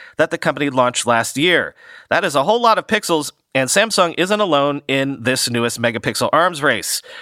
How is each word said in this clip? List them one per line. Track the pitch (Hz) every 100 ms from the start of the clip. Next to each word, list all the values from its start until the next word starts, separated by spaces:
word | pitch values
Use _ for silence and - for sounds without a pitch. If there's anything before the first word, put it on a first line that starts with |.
| - -
that | 165
the | 165
company | 165 139 143
launched | 127 123 - 120
last | 117 113 139
year. | 175 156 82 - - - -
That | 160
is | 185
a | 139
whole | 156 233
lot | 233 208
of | -
pixels, | 214 - 160 139 - _
and | 131 127
Samsung | 196 220 196 170 -
isn't | 180 208
alone | 196 143 143 143 -
in | 135 139 135
this | 117 127 110
newest | 117 117 117
megapixel | 117 113 127 104 123
arms | 151 180 151
race. | 143 107 - - - -